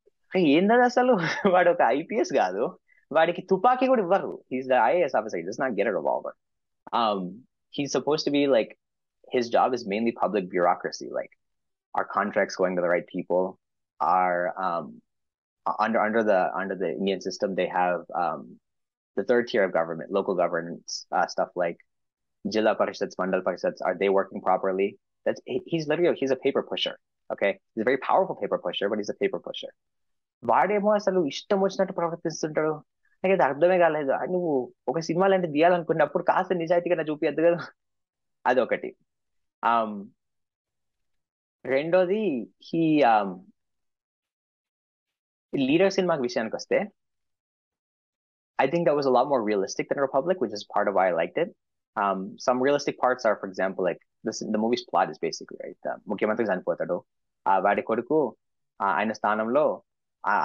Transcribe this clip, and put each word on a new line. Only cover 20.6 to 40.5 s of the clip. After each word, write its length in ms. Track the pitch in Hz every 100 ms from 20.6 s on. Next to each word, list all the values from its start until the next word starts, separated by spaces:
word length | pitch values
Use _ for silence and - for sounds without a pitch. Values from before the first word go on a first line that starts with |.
| 82 82 - - -
uh, 140 | 92 85
stuff 220 | - 87 -
like 220 | 87 85 _ _ _ _ _ _ 101
Jilla 280 | 107 110 101
Parishads, 380 | 101 95 95 -
Mandal 220 | 92 92
Parishads, 380 | 92 90 92 -
are 140 | 87 92
they 140 | 98
working 320 | 98 92 104
properly? 580 | 98 92 95 95 101 - _ _ -
That's, 160 | 185 -
he, 160 | 190 -
he's 220 | 165 147
literally, 300 | 156 170 117
he's 120 | 135
a 100 | 131 139
paper 160 | 131
pusher, 360 | - 90 - - _ _ -
okay? 260 | - 101 95 _
He's 80 | -
a 80 | 110
very 100 | 135
powerful 360 | - 139 185 -
paper 220 | 95 92
pusher, 320 | 90 - 101
but 100 | 107
he's 140 | 101
a 60 | -
paper 160 | 98 -
pusher. 320 | - - - - _ _ _ _ _ _
వాడేమో 500 | 110 120 180 208 208
అసలు 320 | 208 202 185 147
ఇష్టం 340 | - - 196
వచ్చినట్టు 320 | 190 190 185
ప్రవర్తిస్తుంటాడు. 800 | 185 170 165 170 160 160 151 156 151 - _ _ _
నాకైతే 200 | 185 190
అర్థమే 340 | 139 139 175 185
కాలేదు. 320 | 170 151 170
ఆ, 140 | 190 -
నువ్వు 460 | 180 175 135 123 - -
ఒక 120 | 160
సినిమాలు 340 | 160 165 196
అంటే 140 | 190 175
తీయాలనుకున్నప్పుడు 760 | 147 170 180 160 160 143 180
కాస్త 300 | 160 160 185
నిజాయితీగా 500 | 185 165 175 175 170
చూపియద్దు 380 | 156 151 160 143
కదా. 180 | 170 170 - - _ _ _ _ _ _ -
అదొకటి. 500 | 127 110 95 - - _ _ _ _ _ _ 113
Um, 400 | 117 110 104 104 _ _ _ _